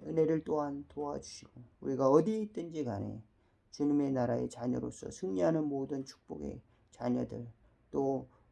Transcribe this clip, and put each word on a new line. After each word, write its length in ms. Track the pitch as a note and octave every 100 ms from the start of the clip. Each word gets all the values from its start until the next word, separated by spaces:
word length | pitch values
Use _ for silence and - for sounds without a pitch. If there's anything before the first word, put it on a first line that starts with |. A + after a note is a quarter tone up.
| D#3
은혜를 400 | D#3+ D#3+ D#3+ -
또한 400 | D3+ C#3+ C#3+ C#3+
도와주시고, 640 | D3 D3 C#3+ - - - B2 A#2+ -
우리가 280 | C#3 C3 C3+
어디에 300 | D3 E3+ A3
있든지 420 | G#3 - E3+ D#3+ B2+
간에 360 | G2+ G#2 G#2 - _ _ _ _
주님의 420 | - D3 C#3+ C#3
나라의 360 | C3 A#2+ A#2+ B2
자녀로서 600 | - B2 B2 B2 A#2 C#3
승리하는 540 | - F#3+ F#3 E3+ D#3+ D3
모든 400 | C#3 C#3 C#3 C3
축복의 560 | - - D#3 C#3+ C3 - _ _
자녀들, 540 | - A#2+ B2 A#2 A#2+ A#2 - _ _ _
또 380 | C#3+ C3+ C3+ C3 _ _